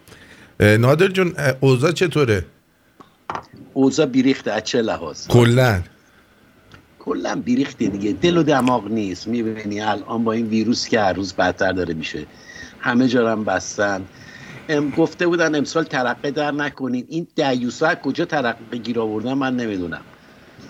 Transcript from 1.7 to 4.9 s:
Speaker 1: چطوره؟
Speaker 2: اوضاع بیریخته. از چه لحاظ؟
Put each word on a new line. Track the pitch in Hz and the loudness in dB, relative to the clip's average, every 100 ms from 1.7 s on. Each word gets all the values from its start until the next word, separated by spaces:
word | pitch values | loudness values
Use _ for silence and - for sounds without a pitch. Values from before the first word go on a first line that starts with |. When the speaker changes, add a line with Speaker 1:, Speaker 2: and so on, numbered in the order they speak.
| 123 160 | 4 2
Speaker 1:
چطوره؟ | 160 196 151 123 98 82 _ _ _ _ _ - _ - - - - - | 2 0 2 2 2 -2 _ _ _ _ _ -20 _ -12 -12 -12 -20 -8
Speaker 2:
اوضاع | 135 135 147 147 | 2 2 4 2
بیریخته. | 131 131 131 117 | 4 2 2 -2
از | 107 | -4
چه | - 123 | -2 -2
لحاظ؟ | 110 | 0